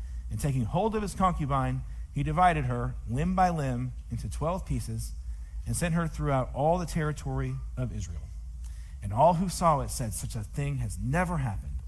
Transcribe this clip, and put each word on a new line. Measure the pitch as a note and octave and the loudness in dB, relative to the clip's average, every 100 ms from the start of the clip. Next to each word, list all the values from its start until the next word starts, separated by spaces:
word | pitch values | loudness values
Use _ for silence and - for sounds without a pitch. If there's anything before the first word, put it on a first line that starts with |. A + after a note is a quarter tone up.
| - - - | -8 -8 -6
and | A2 | -2
taking | D3 C3 | 0 2
hold | A2 F3 G#3+ | 2 2 2
of | G#3+ | 2
his | G3+ | 0
concubine, | - F#3 E3+ C#3 C#3 C3 C3 - - - | 2 4 4 2 2 2 -2 -4 -8 -6
he | D3 | -2
divided | C#3+ D#3 F3+ D#3 B2+ | 0 6 8 6 2
her | A#2+ B2+ - G#2+ | 0 -2 -4 -4
limb | B2 F3 | 0 2
by | F#3+ F#3 | 4 4
limb | E3 C3+ B2 B2+ - - | 4 0 0 -2 -6 -6
into | - A2 | -6 -4
twelve | - D3+ F3+ - | -2 -2 -2 -2
pieces | B2+ A2 A2+ - - - - - - | -2 -2 -4 -6 -6 -8 -8 -8 -6
and | - A#2 | -4 0
sent | E3+ | 2
her | E3+ E3 | 2 0
throughout | - D3+ C3+ A#2+ | 0 2 2 0
all | B2 D3+ F3+ | 2 2 2
the | E3 | 0
territory | E3 D3+ D3+ C#3 C3 C3 C3 - - | -2 -2 -2 -4 -2 -2 -4 -6 -4
of | A#2+ | -4
Israel. | G#2 F2+ E2 - - - - - - - - | -4 -6 -8 -8 -10 -10 -10 -10 -10 -12 -8
And | G2+ | -2
all | A2 D#3+ | 6 6
who | E3+ F#3 | 6 2
saw | - F3 C#3+ | 2 4 4
it | A#2 | 0
said, | - A2+ | -2 -4
"Such | - - A#2 | -4 -4 -6
a | |
thing | G#2+ - C#3+ C3+ | -6 -4 -2 -2
has | A2+ F#2+ | -4 -2
never | A#2 E3 F3 E3 | 0 2 2 0
happened | B2+ F#2 C#2+ - | -2 -2 -4 -6